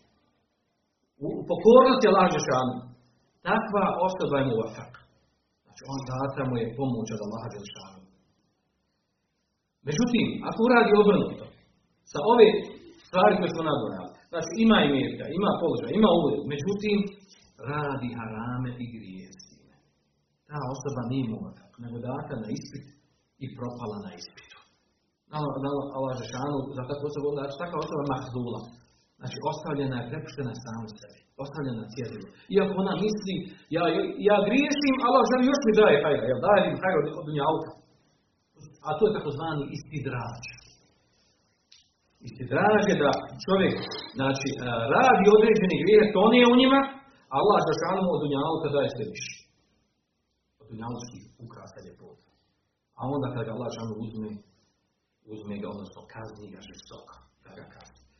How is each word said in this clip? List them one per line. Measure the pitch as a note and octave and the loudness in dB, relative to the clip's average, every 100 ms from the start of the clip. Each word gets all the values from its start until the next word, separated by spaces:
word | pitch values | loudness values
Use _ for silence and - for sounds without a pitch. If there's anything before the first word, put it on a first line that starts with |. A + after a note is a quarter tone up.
| _ _ _ _ _ _ _ _ _ _ _ - | _ _ _ _ _ _ _ _ _ _ _ -10
U, | C#3 D3 | -8 -6
u | D3 | -4
pokornosti | F3 A3 B3 C4 A#3 G#3 | 2 8 10 10 6 6
Allaha | F#3+ F3+ D3+ | 6 4 2
Žešanu. | D3 B2+ B2 B2 - - _ _ _ _ F3 | 0 0 0 -4 -10 -20 _ _ _ _ -2
Takva | A3 A3 G3+ F#3 - F#3 | -2 0 0 0 0 -2
osoba | F#3 D3 C#3 | -2 -2 0
je | B2+ | 0
muvafak. | A2 G#2+ - - - _ _ _ _ _ _ | -2 -4 -8 -16 -20 _ _ _ _ _ _
Znači, | _ - - | _ -20 -12
on | C3+ B2 | -10 -8
data | B2+ C#3 - B2+ | -6 -6 -4 -4
mu | A#2+ | -4
je | A2+ C3+ | -4 -4
pomoć | C3+ A2+ G#2+ G#2+ | -4 -4 -6 -8
od | G#2 | -8
Allaha | G#2+ - G2+ | -10 -10 -12
Žešanu. | - - - - - _ _ _ _ _ _ _ _ _ _ _ _ _ _ _ _ _ C3 | -16 -18 -20 -20 -20 _ _ _ _ _ _ _ _ _ _ _ _ _ _ _ _ _ -4
Međutim, | D3+ B3 A3 - - - | 0 2 2 0 -4 -6
ako | A3 A#3 | 0 4
uradi | A#3+ G#3 G#3 | 4 6 6
obrnuto, | G3+ E3 A#2+ - - - _ _ _ _ _ | 6 4 0 -6 -16 -20 _ _ _ _ _
sa | C#3+ G#3 | -4 4
ove | A#3+ G#3 - - - - - _ | 8 8 8 -2 -14 -20 -20 _
stvari | F#3 G#3 F#3 | 2 4 4
koje | C#3 | 0
smo | D#3+ D#3+ | -2 -2
nabrojali, | C3+ G#2+ F#2+ F2+ - _ | -2 -4 -8 -12 -18 _
znači, | E3+ - A3 | -8 -6 2
ima | A3+ G3 D3 | 6 6 4
imetka, | C3+ A#2+ - G#2+ E3 | 2 -2 -6 -8 -2
ima | G3+ G3 | 0 0
položaj, | E3 A2+ - F#3 | -2 -2 -2 4
ima | G#3+ E3+ | 4 4
ugled, | C#3+ - - | 2 -2 -4
međutim, | D3 F#3+ G3+ G#3 G3+ - - - _ _ - A2+ | -6 -4 -4 0 0 -2 -8 -20 _ _ -14 -8
radi | D3 C#3+ C3 A#2+ A#2+ | -6 -6 -6 -8 -8
harame | A2 G#2+ A#2+ B2+ B2+ B2 | -10 -10 -8 -6 -8 -10
i | A#2 | -12
grije | A2+ F#2+ F#2 - - | -14 -16 -18 -20 -20
s | - | -20
time. | _ _ _ _ _ _ _ _ _ - | _ _ _ _ _ _ _ _ _ -14
Ta | D3 B2+ | -10 -8
osoba | C3+ C#3+ B2 A#2 | -8 -8 -8 -6
nije | C3+ A#2 | -4 -6
muvafak, | G#2+ - - - - | -8 -12 -16 -20 -18
nego | A#2+ A#2+ A#2+ | -14 -12 -10
data | C#3+ D3+ B2 | -10 -10 -10
na | G#2+ C3+ | -8 -10
ispit | - C3 - _ _ _ _ _ | -10 -18 -20 _ _ _ _ _
i | C3+ - | -14 -12
propala | B2 B2 G#2+ G#2 - | -12 -10 -10 -10 -12
na | - | -16
ispitu. | - - - - _ _ _ _ _ _ _ D3+ | -20 -20 -20 -20 _ _ _ _ _ _ _ -8
Allah, | D3 C3 | -6 -4
Allah, | C#3 C#3+ C#3 C3 | -4 -4 -6 -6
Allah | C3+ A#2+ | -6 -6
Žešanu, | A2+ B2+ C#3+ C#3 A#2+ A#2+ | -10 -8 -6 -4 -6 -8
za | B2 | -8
takvu | C#3+ D3 | -6 -6
osobu, | D3 C#3+ C#3+ | -4 -4 -4
znači, | C#3 - | -6 -8
takva | F3 D#3+ D#3 | -8 -8 -6
osoba | D#3 C#3 | -4 -4
mahzula. | B2 - B2 A#2 G#2 - - _ _ _ _ | -4 -6 -8 -6 -8 -12 -20 _ _ _ _
Znači, | B2+ - D#3 | -14 -8 -6
ostavljena | D#3 E3 C#3+ C3+ B2 | -6 -6 -4 -4 -4
je, | A#2+ | -8
prepuštena | C#3+ - C#3+ B2 - A#2 | -10 -10 -10 -8 -10 -12
samoj | A2+ G#2+ - | -12 -12 -16
sebi, | - - _ - | -20 -20 _ -14
ostavljena | C#3 D#3 C3 A2+ | -12 -8 -8 -8
na | G#2 | -10
cjedilu. | - A#2+ G#2+ - - - F#3+ | -10 -10 -12 -16 -18 -2 2
Iako | F#3+ F3+ | 2 0
ona | - E3 | -2 -2
misli, | G#3+ G#3 F#3+ D#3+ - - - E3 | -2 -2 -6 -8 -8 -16 -6 0
ja, | E3+ - - - G3 | 0 0 -2 0 4
ja | G#3 G3+ | 4 4
griješim, | B3+ D4 C#4 C#4+ C4 A#3+ | 2 2 0 0 2 4
Allah | C4 A3+ | 4 4
želi | B3+ B3+ | 4 2
još | C#4 A3 | 2 4
mi | G#3 | 6
daje | G#3 C#3+ | 6 6
hajra, | D#3 C3 A2+ | 4 0 0
jel, | B2+ F#3 | 0 4
daje | G3+ | 4
mi | C#3 C#3 | 4 0
hajra | F#3 D#3 | 0 0
od, | D3 - | 0 -6
od | D3 | -6
dunjalka. | D3+ C#3+ D#3 - - _ _ _ _ _ _ _ _ D3 _ D3 | -2 0 -2 -4 -14 _ _ _ _ _ _ _ _ -20 _ -6
A | D#3 | 2
to | G#3+ | 2
je | - | 2
takozvani | D3+ D3 E3 D3 C3+ - | -4 -6 -6 -6 -6 -10
istidrađ. | - D3+ - B2+ A#2+ - - - - _ _ _ _ _ _ _ _ _ _ - _ _ _ _ - | -10 -10 -8 -8 -8 -12 -14 -18 -20 _ _ _ _ _ _ _ _ _ _ -20 _ _ _ _ -18
Istidrađ | - B2 C#3+ G3+ G#3+ F#3+ | -14 -4 0 4 4 4
je | D3+ | 2
da | C#3+ - - - - | 2 0 -6 -10 -2
čovjek, | F#3+ D#3 - - - - B2 | 2 2 -2 -8 -12 -10 -4
znači, | C3+ C3 C3+ | -2 -2 -4
a, | A#2+ B2 A#2 A#2+ F3+ | -6 -4 -4 0 4
radi | B3+ G3 G3 G#3+ | 6 6 8 8
određeni | A3 G3+ F#3 D3 | 8 4 2 0
grijeh, | E3+ G#3+ G3+ F#3 | 6 6 6 4
tone | A3 B3 A#3+ | 6 8 8
u | B3 | 6
njima, | C4 C#4 C4+ - - _ - C3+ | 6 4 2 -6 -20 _ -8 0
Allah | G3+ F#3 D3+ | 2 2 2
Žešanu | D#3 E3+ F#3+ F#3 | -2 -2 0 0
od | D3 | 0
dunjalka | D3 C#3 D#3 E3 D3 C#3 | -2 -2 -2 -2 -2 0
daje | B2 B2+ | -2 -4
sve | C#3+ | -10
više. | - - - _ _ _ _ _ _ _ _ _ _ _ _ | -10 -14 -16 _ _ _ _ _ _ _ _ _ _ _ _
Od | A2+ | -18
dunjalskih | A2 A#2+ A#2+ - F#2+ - _ A#2 | -14 -12 -12 -14 -18 -20 _ -20
ukrasa, | - - - B1 | -20 -20 -20 -20
ljepota. | - - - _ _ _ _ _ _ _ - | -20 -20 -20 _ _ _ _ _ _ _ -10
A | B2+ | -6
onda | C#3+ B2 | -4 -4
kada | B2 A2 | -6 -8
ga | B2 | -8
Allah | A#2 | -8
Žešanu | A2+ A2+ G#2+ A2 | -8 -8 -8 -10
uzme, | A2 G#2+ G#2 - _ _ _ _ _ _ _ - | -10 -10 -12 -18 _ _ _ _ _ _ _ -18
uzme | G#2+ G#2 G2+ | -14 -12 -10
ga, | F2+ G2+ | -10 -12
odnosno | F#2+ G#2 - | -16 -20 -20
kazni | A2+ A2 G#2 G2+ | -18 -16 -18 -20
ga | F#2 G2+ | -20 -20
žestoko, | - - - - - _ _ | -20 -20 -20 -20 -20 _ _
da | - - | -20 -20
ga | - - | -20 -20
kazni. | - _ _ | -20 _ _